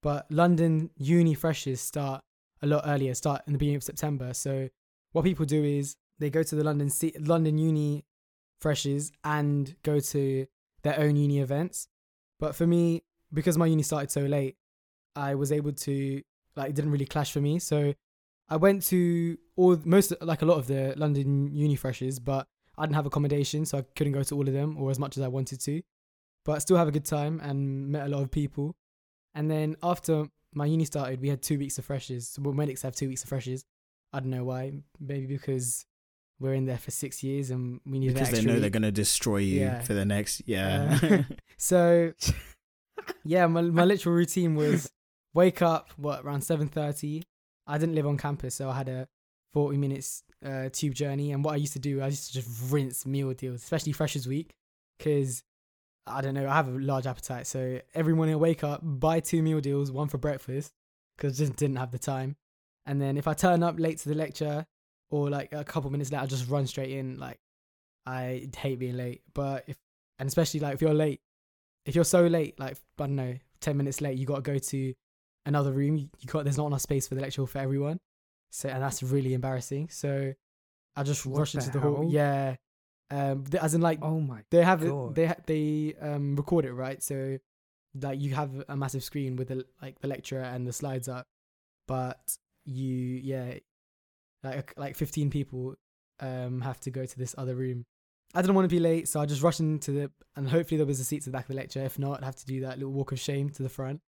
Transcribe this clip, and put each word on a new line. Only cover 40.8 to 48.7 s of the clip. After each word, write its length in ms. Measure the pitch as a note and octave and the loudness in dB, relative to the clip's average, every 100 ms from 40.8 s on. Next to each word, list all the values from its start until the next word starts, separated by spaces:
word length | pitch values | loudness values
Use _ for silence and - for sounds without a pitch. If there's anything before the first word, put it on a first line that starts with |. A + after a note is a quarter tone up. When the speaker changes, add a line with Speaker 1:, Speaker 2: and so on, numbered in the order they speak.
| G2+ C#3+ | 4 4
Speaker 1:
Uh, 220 | D#3+ G3 C3+ - | 6 4 4 -4
<laughs> 180 | _ - | _ -6
so, 560 | - F3+ E3+ E3+ E3+ - - - - - _ | 2 6 8 6 4 0 -2 -2 -4 -20 _
Speaker 2:
<laughs> 560 | _ _ - - F#4+ | _ _ -16 -12 -10
Speaker 1:
yeah, 240 | D3+ F3 F3 | 0 4 6
my, 140 | E3 | 6
my 240 | E3+ E3 F3 | 4 6 6
literal 300 | G3+ F3 E3+ | 6 4 4
routine 400 | E3+ - E3+ D3+ | 4 2 2 4
was 360 | D3+ E3 C#3 _ _ _ _ | 4 2 0 _ _ _ _
wake 280 | E3 F#3 - | 4 4 6
up, 280 | E3+ D#3+ - - | 2 2 -4 -8
what, 260 | C#3+ C#3 C#3 | -6 -6 -4
around 160 | C#3+ | -6
seven 260 | - D#3+ D3 | -2 0 0
thirty. 560 | D#3 D3 D3 D3 D#3 - _ _ _ - | -2 -4 -4 -6 -8 -10 _ _ _ -6
I 100 | D3 | 0
didn't 180 | E3 D#3 | 0 2
live 120 | C#3+ | 0
on 100 | C#3+ | 0
campus, 380 | D3 C#3+ C3 - | -2 -4 -6 -6
so 140 | |
I 40 | C3+ | -4